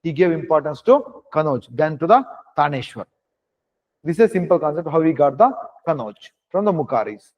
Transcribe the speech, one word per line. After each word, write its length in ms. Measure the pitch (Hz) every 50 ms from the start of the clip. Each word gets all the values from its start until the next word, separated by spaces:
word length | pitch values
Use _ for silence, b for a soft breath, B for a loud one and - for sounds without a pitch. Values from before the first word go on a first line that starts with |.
He 100 | - 170
gave 180 | 151 143 185 175
importance 480 | 165 160 156 - 160 151 143 151 147 -
to 400 | _ 226 254 285 - - - - _ _ -
Kanauj, 320 | 151 156 151 135 120 - _
then 280 | 120 120 156 156 156 135
to 80 | 165
the 180 | 165 220 262 262 - - - - _ _ -
Taneshwar. 480 | 147 147 147 131 120 - - 110 92 _ _ _ _ _ _ _ _ _ _ _ _ _ _ _ _ _ _ _
This 160 | _ 151 170 170
is 120 | 226 214
a 20 | -
simple 220 | 185 175 160 180 160
concept, 300 | 151 151 147 170 165 160
how 140 | 147 165
he 100 | 160 160
got 240 | 156 139 147 143 135
the 140 | 135 220 262 262 - - - _ - _
Kanauj 300 | 170 156 139 117 107 104 _ - - _ _ _ _
from 140 | - 185 208
the 80 | 208
Mukaris. 600 | 180 156 143 - 131 117 107 107 107 104 _ _ _